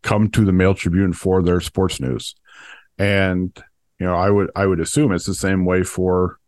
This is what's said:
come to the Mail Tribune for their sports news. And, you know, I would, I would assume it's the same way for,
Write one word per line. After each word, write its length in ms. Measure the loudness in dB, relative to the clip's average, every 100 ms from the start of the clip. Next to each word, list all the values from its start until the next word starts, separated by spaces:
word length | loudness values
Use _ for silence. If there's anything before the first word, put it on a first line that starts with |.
come 280 | -2 0 2
to 140 | 2
the 80 | 2
Mail 220 | 4 2
Tribune 380 | 2 0 0 0
for 300 | 0 0 2
their 180 | 2 0
sports 400 | -2 -2 -2 -2
news. 340 | -6 -6 -10 -18 _ -20 -20 -20 _ -4
And, 540 | 0 2 0 0 -4 -8 -20 _ _ -6
you 80 | -2
know, 80 |
I 160 | 0 2
would, 200 | 2 0 -2
I 100 | 0
would 140 | 0
assume 320 | -2 0 0
it's 140 | 0 -4
the 80 |
same 300 | -4 -2 0
way 180 | 0 0
for, 560 | -2 -2 0 0 0 -4